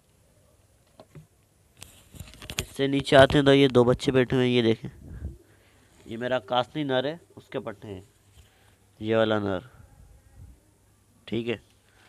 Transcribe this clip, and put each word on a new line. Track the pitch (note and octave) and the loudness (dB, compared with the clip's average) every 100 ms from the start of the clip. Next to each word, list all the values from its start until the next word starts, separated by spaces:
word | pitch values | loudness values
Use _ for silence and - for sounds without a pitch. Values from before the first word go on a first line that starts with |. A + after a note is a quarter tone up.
| _ _ _ _ _ _ _ _ _ - - - - _ _ _ _ - - - _ - - - - - | _ _ _ _ _ _ _ _ _ -20 -20 -20 -20 _ _ _ _ -20 -20 -20 _ -20 -20 -20 -16 -12
इससे | - - C#3 | -10 -6 -4
नीचे | C#3 C3+ C#3 | -2 4 6
आते | C3+ D3+ | 6 6
हैं | |
तो | C#3 | 4
ये | C#3 C#3 | 4 4
दो | B2 | 4
बच्चे | A#2+ B2 C#3 | 2 0 0
बैठे | C3 A#2+ C3+ | 0 0 0
हुए | |
हैं, | B2 | 0
ये | B2 | 2
देखें, | A2+ A2+ A#2+ - - - - - _ _ _ _ _ _ - | 2 0 -4 -16 -20 -14 -14 -14 _ _ _ _ _ _ -16
ये | A2+ | -8
मेरा | B2 B2+ - | -4 -4 -2
कासनी | B2 B2 D#3 | -4 -4 -6
नर | C#3 B2+ C3+ | -4 -4 -4
है, | E3+ _ - | -8 _ -20
उसके | - C3+ | -14 -12
पट्टे | A2 G#2 G#2+ | -12 -14 -16
हैं, | F#2 G2 _ _ - - _ _ _ _ - | -18 -20 _ _ -20 -20 _ _ _ _ -10
ये | A2 A2+ | -2 0
वाला | A2 G#2+ | 0 0
नर, | G2 F#2 - - - - - - _ - - - _ _ _ _ _ _ - | -4 -6 -10 -20 -20 -20 -20 -20 _ -20 -20 -20 _ _ _ _ _ _ -10
ठीक | A2+ A#2 | -8 -6
है। | A2 _ _ _ _ | -10 _ _ _ _